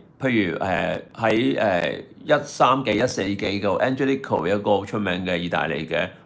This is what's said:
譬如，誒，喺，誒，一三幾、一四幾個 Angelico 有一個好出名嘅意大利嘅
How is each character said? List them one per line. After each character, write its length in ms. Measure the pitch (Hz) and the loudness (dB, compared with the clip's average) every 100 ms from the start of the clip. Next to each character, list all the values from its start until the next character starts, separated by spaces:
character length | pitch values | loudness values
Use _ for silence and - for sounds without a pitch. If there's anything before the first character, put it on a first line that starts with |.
| - - | -18 -6
譬 320 | 131 117 90 | 0 2 0
如， 80 | 78 | -2
誒， 440 | 95 87 85 85 - | -2 0 -2 -4 -8
喺， 440 | - 113 113 135 - | -2 0 2 2 0
誒， 460 | 107 87 78 - - - | 2 2 -2 -6 -12 -12
一 80 | - 147 | 0 0
三 400 | - - 135 135 | 0 2 4 4
幾、 120 | 117 104 | 2 0
一 60 | |
四 200 | 127 - 98 | 0 0 -2
幾 240 | 101 104 101 | -2 -2 -2
個 120 | 101 92 | 0 2
Angelico 680 | 123 131 135 135 - 101 87 | 0 2 0 0 0 0 2
有 100 | 104 | 0
一 60 | |
個 160 | 107 98 | 2 2
好 60 | |
出 120 | 101 110 | 2 -4
名 300 | 98 90 92 | -2 -2 -2
嘅 100 | 87 | -2
意 120 | 87 | 0
大 180 | 85 78 | -2 -2
利 180 | 76 | -4
嘅 240 | 80 82 87 - | -4 -2 -4 -8